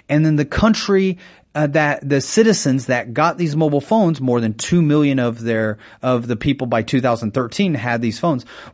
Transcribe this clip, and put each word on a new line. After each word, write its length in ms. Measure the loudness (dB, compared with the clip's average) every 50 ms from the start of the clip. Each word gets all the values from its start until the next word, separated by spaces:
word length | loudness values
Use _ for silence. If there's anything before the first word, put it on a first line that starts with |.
| -6 -2
and 160 | 0 2 4
then 100 | 4 2
the 100 | 2 0
country, 720 | -2 0 2 2 2 2 2 0 0 2 2 2 0 -2 -6 -10 -20 -20 _ _ _ -4
uh, 140 | -2 -2
that 400 | 0 2 2 2 2 0 -2 -2
the 120 | 0 0 0
citizens 680 | 0 0 2 2 4 4 2 2 2 0 0 0 0
that 260 | -2 -2 -2 -4 -4 -2
got 240 | 0 0 0 0
these 180 | -2 -2 -2 0
mobile 240 | 0 0 0 0 -2
phones, 400 | 0 0 0 2 2 2 0 0
more 220 | 0 0 0 2
than 140 | 0 -2 -2
two 260 | -4 -2 0 2 2
million 380 | 4 4 4 4 2 2 2 0
of 220 | 0 -2 -4 -4
their, 360 | -4 -2 -2 0 0 -2 -4 -6 -12 -20 -14 -6
of 260 | -2 -2 0 0 -2
the 80 | -4 -4
people 320 | -2 -2 -2 -2 -2 -2
by 140 | -2 0 -2
two 180 | 0 0 0 0
thousand 320 | 2 0 0 -2 -4 -4
thirteen 420 | -4 -4 -4 -4 -2 -2 -2 0 -2
had 280 | -2 -2 -4 -2 -2
these 180 | -2 -4 -4 -2
phones, 260 | -2 -2 -2 -2 -6 -10 -18 -20 -20 -6